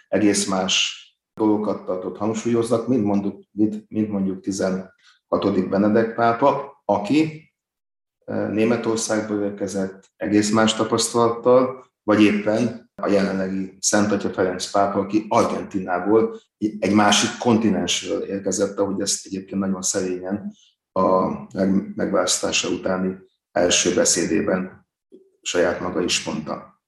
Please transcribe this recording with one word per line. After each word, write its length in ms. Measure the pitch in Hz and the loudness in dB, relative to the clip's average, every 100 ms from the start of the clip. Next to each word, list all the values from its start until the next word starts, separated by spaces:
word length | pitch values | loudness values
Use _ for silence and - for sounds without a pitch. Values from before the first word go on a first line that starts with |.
| - | -4
egész 400 | 95 101 98 101 | 2 4 2 0
más 520 | 95 95 - - - - _ _ | -2 0 0 -2 -6 -20 _ _
dolgokat 500 | - 107 107 104 95 | -2 2 2 0 -4
tartott 320 | - 90 95 - | -4 -6 -6 -4
hangsúlyoznak, 720 | 104 110 120 117 113 117 - | -4 -2 0 0 2 0 0
mint 160 | 127 | 0
mondjuk, 380 | 101 101 98 - - | 2 0 -2 -8 -14
mint, 340 | 101 107 107 - | -2 0 0 -8
mint 220 | 110 104 | -4 -2
mondjuk 300 | 101 95 95 | -2 -2 -4
tizenhatodik 1300 | - 95 95 92 - _ _ _ - 90 95 98 92 | -6 -2 -2 -2 -8 _ _ _ -6 -2 0 0 0
Benedek 460 | 98 104 113 113 | 2 4 4 2
pápa, 680 | - 117 - 139 - - - | 0 0 4 2 2 -6 -12
aki, 680 | - 101 - 147 156 - _ _ _ _ _ _ _ _ | -2 -2 2 2 0 -4 _ _ _ _ _ _ _ _
eh, 240 | - 104 104 | -8 -6 -2
Németországból 920 | 104 113 117 113 110 - 107 101 104 | 0 2 2 0 -2 -2 -2 -2 -2
érkezett 640 | 101 101 98 98 95 - _ - | -2 -4 -6 -4 -6 -8 _ -8
egész 340 | 98 104 104 | 2 2 4
más 240 | 110 110 | 4 2
tapasztalattal, 1120 | - 110 113 - 120 117 113 127 127 127 - - _ | 2 0 0 0 2 2 2 6 6 4 -4 -16 _
vagy 200 | 104 104 | 0 6
éppen 680 | 104 104 110 110 120 - - - | 6 4 0 0 0 -2 -16 -6
a 60 | - | 0
jelenlegi 720 | 98 95 95 95 95 95 - | 2 2 0 -2 -4 -6 -6
Szent 320 | - 104 104 | 0 2 2
Atya 200 | 101 92 | 0 -2
Ferenc 380 | 107 92 90 - | -2 -2 -2 -4
pápa, 280 | 101 98 101 | 0 2 0
aki 280 | 98 107 - | 0 -2 2
Argentinából, 1120 | 117 95 92 87 98 92 90 98 113 110 - _ - 107 104 | 2 2 -2 -6 -6 -4 -4 2 2 2 -4 _ -6 -6 -2
egy 160 | 98 | 2
másik 440 | 104 104 101 117 - | 4 4 4 0 -2
kontinensről 840 | 123 110 110 90 90 - 90 90 | 2 4 4 0 -2 -4 -4 -6
érkezett, 560 | 90 98 95 98 98 - | -4 -6 -4 -2 -2 -2
ahogy 220 | 101 101 | -2 -2
ezt 260 | 101 - - | -4 -4 -6
egyébként 340 | 95 95 95 | -10 -6 -4
nagyon 220 | 98 92 | -2 -2
szerényen 680 | 92 98 92 90 90 101 104 - _ _ _ | -2 -2 -4 -6 -4 -6 -6 -14 _ _ _
a 360 | 95 92 92 92 - - | 0 2 2 0 -4 -10
meg-, 420 | 90 95 95 - - | -2 2 2 -2 -6
megválasztása 720 | 92 92 87 - - - 90 | -2 0 0 -2 -2 -2 -2
utáni 480 | 90 95 92 92 95 - _ _ | -4 -2 -2 -2 -4 -14 _ _
első 420 | 87 87 - 87 | 0 2 2 2
beszédében 920 | 87 85 90 82 80 - 92 92 - _ _ _ - _ _ | 2 2 2 0 0 0 -2 -4 -12 _ _ _ -20 _ _
saját 380 | - 87 87 87 | -6 0 0 0
maga 200 | 90 92 | -4 -2
is 240 | 90 - | -2 -2
mondta. 560 | - 78 78 - - _ | -4 -6 -6 -10 -12 _